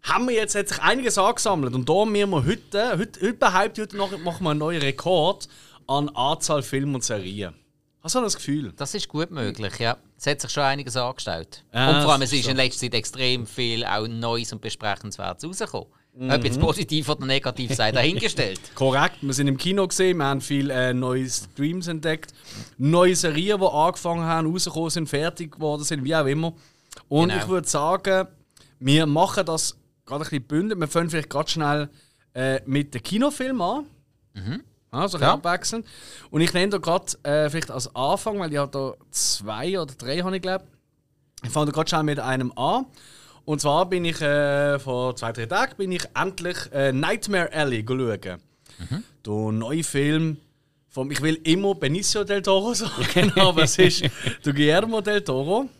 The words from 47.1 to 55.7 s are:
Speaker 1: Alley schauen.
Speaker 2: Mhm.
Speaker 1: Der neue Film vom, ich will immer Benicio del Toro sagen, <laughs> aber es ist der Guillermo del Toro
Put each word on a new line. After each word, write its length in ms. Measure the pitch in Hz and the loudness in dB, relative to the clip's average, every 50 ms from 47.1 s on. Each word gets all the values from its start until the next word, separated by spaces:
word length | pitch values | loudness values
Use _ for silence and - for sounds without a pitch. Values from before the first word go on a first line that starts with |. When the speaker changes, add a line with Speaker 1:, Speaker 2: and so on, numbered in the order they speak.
| 214 214 - 202 202 185 170 - - | 0 -2 -2 0 0 0 0 0 0
Speaker 1:
Alley 320 | 156 151 139 123 110 107 113 | 0 0 0 0 -2 -2 -2
schauen. 320 | 127 131 131 117 107 95 - 95 90 82 _ _ _ _ _ - - - | -2 0 0 0 -2 -2 -6 -10 -10 -10 _ _ _ _ _ -20 -16 -14
Speaker 2:
Mhm. 240 | 87 - 127 175 233 - _ _ _ | -8 -6 -6 -6 -6 -10 _ _ _
Speaker 1:
Der 260 | 110 104 107 110 110 107 | -4 -2 -2 0 0 0
neue 300 | 110 113 117 147 165 160 | -2 -2 -2 -2 -2 -2
Film 540 | - - 139 143 147 151 156 160 160 151 147 _ _ _ _ _ _ _ _ _ _ | 0 0 2 2 2 2 2 0 0 -2 -6 _ _ _ _ _ _ _ _ _ _
vom, 220 | _ 135 131 139 | _ -6 -6 -4
ich 100 | 147 127 139 | -4 -2 0
will 180 | 156 160 160 - | 0 -2 0 2
immer 320 | 160 165 185 196 202 196 | 2 2 4 4 0 0
Benicio 480 | - 151 135 147 180 208 - - 220 202 | 0 0 -2 0 0 0 0 0 0 0
del 180 | 185 202 202 190 | 0 -2 -2 2
Toro 300 | 202 190 196 196 226 240 | 4 4 4 4 0 -2
sagen, 580 | - 226 175 - - 120 - - 180 180 196 - | -2 -4 -4 -4 -2 -2 2 4 4 4 4 6
<laughs> 40 | |
aber 260 | 185 196 185 175 165 160 | 6 4 6 6 4 4
es 140 | - - - | 4 6 6
ist 260 | 180 180 - - - 135 - - - - - - - | 6 6 6 4 0 -2 -2 -2 -6 -6 -6 -2 -2
der 80 | 147 139 | -2 2
Guillermo 480 | 143 147 147 156 180 214 226 226 220 | 4 4 6 6 4 2 2 -2 -2
del 220 | 202 214 208 208 202 | 0 0 0 0 0
Toro 440 | - 135 131 139 151 190 226 277 247 | 0 -2 -2 0 2 0 0 0 -2